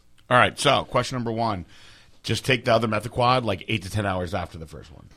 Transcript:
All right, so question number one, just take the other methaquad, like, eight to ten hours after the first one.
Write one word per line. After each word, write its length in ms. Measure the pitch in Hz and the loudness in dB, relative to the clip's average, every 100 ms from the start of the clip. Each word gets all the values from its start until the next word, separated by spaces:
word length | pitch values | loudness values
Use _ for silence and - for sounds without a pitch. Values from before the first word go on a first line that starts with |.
| _ - - | _ -12 2
All 60 | 123 | 4
right, 180 | 101 - | 4 2
so 280 | 143 113 | 2 2
question 320 | 80 123 120 131 | 0 -2 -2 -4
number 160 | 117 | -4
one, 340 | 113 113 101 - - - - - - | -2 -2 -4 -8 -18 -20 -20 -20 -10
just 220 | - 110 | -4 -2
take 200 | - 123 | 0 0
the 100 | 120 | 4
other 120 | 113 113 | 4 4
methaquad, 560 | 107 - - 120 131 | -2 -4 0 2 2
like, 200 | 113 95 - | 0 -4 -4
eight 160 | 110 | -4
to 80 | 92 | -4
ten 160 | 101 101 | -4 -2
hours 280 | 92 87 | -2 -4
after 220 | 95 87 82 | -6 -6 -10
the 100 | 78 | -14
first 240 | 67 - | -16 -18
one. 160 | - - | -20 -20